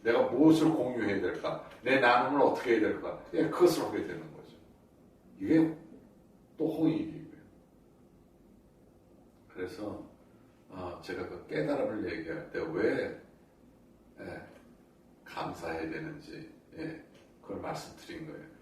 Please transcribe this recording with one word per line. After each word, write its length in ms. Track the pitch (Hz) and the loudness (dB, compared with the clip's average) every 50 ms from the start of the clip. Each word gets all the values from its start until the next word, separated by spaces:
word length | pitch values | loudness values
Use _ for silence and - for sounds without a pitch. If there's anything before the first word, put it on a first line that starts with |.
| - | 2
내가 200 | 113 120 131 - | 2 4 4 2
무엇을 460 | - 120 127 151 160 160 - 156 - | 2 4 6 8 8 8 8 6 4
공유해야 500 | - - 127 127 120 113 107 101 98 92 | 2 2 0 -2 -2 -2 -2 0 0 0
될까? 460 | - 90 - - - - - - - - - - - | -2 -2 -4 -4 -6 -6 -6 -6 -10 -16 -20 -6 0
내 160 | 123 135 135 | 2 4 6
나눔을 420 | 123 117 120 - - - 143 143 | 6 6 6 6 4 2 4 4
어떻게 320 | - - - - - 123 113 | 6 4 4 2 2 4 4
해야 60 | 104 | 4
될까? 380 | 104 98 - - - - - - - - - | 4 2 0 -2 -6 -8 -8 -10 -12 -4 0
예, 140 | 160 - - | 0 0 2
그것을 340 | - - 180 170 156 - - | 4 6 6 6 6 4 -2
하게 200 | - - - - | -2 -2 -4 -4
되는 160 | - - - - - - | -6 -8 -10 -10 -14 -16
거죠. 220 | - - - - - - - - - - - _ - - - - - _ - - - | -18 -20 -20 -20 -20 -20 -20 -20 -20 -20 -20 _ -20 -20 -20 -20 -20 _ -20 -14 -10
이게 340 | 95 104 156 160 160 160 - - - - - - - - - - - - - - - - - | 2 4 6 6 6 6 2 -6 -14 -20 -20 -20 -20 -20 -20 -20 -20 -20 -20 -20 -20 -20 -6
또 100 | - 156 | -2 -2
홍익이고요. 580 | - - 156 160 - - - - - - - - - - - - - - - - _ _ - - - - - - - - - - - _ _ - - - - _ - _ _ - - _ - _ - - - - - _ _ _ | -2 0 2 2 2 2 2 -4 -6 -8 -12 -14 -16 -18 -20 -20 -20 -20 -20 -20 _ _ -20 -20 -20 -20 -20 -20 -20 -20 -20 -20 -20 _ _ -20 -20 -20 -20 _ -20 _ _ -20 -20 _ -20 _ -20 -20 -20 -20 -20 _ _ _
그래서, 560 | - - - 92 - - 104 104 101 92 - - - - - - - - - - - _ _ - _ | -20 -10 -8 -8 -8 -8 -8 -8 -8 -8 -10 -14 -18 -20 -20 -20 -20 -20 -20 -20 -20 _ _ -20 _
어, 300 | - - - - - - - | -14 -12 -10 -10 -10 -12 -10
제가 240 | - - - - - | -10 -8 -8 -8 -8
그 180 | - - - | -10 -14 -10
깨달음을 640 | - - - - - 285 - - - - - - - | -4 -2 -2 0 0 0 0 0 -2 -2 -4 -4 -4
얘기할 400 | - - - 160 - - - - | -6 -6 -6 -8 -8 -8 -10 -8
때 80 | - - - - | -6 -6 -6 -4
왜, 480 | - 180 220 127 139 - - - - - - - - - - _ _ - - - - - - - - - - - - - | -2 0 2 2 2 0 -2 -4 -8 -12 -16 -20 -20 -20 -20 _ _ -20 -20 -20 -20 -20 -20 -20 -20 -20 -20 -20 -18 -16
예, 220 | - - - - - - - - - - - - - - _ _ _ - - _ - | -14 -12 -12 -14 -14 -18 -20 -20 -20 -20 -20 -20 -20 -20 _ _ _ -20 -20 _ -20
감사해야 680 | - - - - - - - - 165 165 160 160 160 | -12 -8 -6 -6 -6 -6 -8 -8 -6 -6 -4 -6 -6
되는지, 600 | - 160 160 156 151 147 - - - 156 - - - - - - - | -6 -8 -8 -8 -10 -12 -14 -16 -14 -14 -14 -16 -18 -20 -20 -20 -14
예, 260 | 160 160 151 - - - - - - - - - - | -10 -10 -10 -10 -12 -16 -20 -20 -20 -20 -20 -20 -20
그걸 160 | - - - - | -12 -10 -10 -8
말씀드린 680 | - - - - - - - - - - - 160 160 | -6 -8 -8 -8 -10 -14 -18 -20 -16 -14 -14 -12 -12
거예요. 180 | 151 147 - - - - - | -12 -14 -16 -16 -18 -20 -20